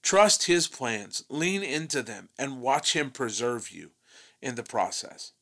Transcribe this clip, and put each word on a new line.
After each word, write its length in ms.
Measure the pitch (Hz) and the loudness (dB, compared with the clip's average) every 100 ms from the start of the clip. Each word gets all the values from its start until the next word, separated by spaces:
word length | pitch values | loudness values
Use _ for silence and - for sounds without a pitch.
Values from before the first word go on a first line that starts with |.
Trust 420 | - 190 208 - | 4 8 8 6
his 220 | - 175 156 | 4 4 2
plans, 580 | - 123 110 101 - - | -2 -2 -2 -4 -10 -8
lean 320 | 143 170 196 | -2 -2 -2
into 400 | 190 147 160 139 | -2 -4 -2 -4
them, 260 | 117 104 95 - | -4 -12 -14 -8
and 220 | 139 131 | -6 -4
watch 320 | 123 143 - | 0 0 2
him 180 | 165 143 | 0 -2
preserve 600 | 127 120 101 120 120 - | -2 -4 0 -2 -2 -6
you 220 | 87 80 _ _ - - _ | -14 -18 _ _ -20 -20 _
in 140 | 135 120 | -8 -8
the 80 | |
process. 680 | - 113 92 - - - - _ | -6 -2 -2 -4 -10 -14 -18 _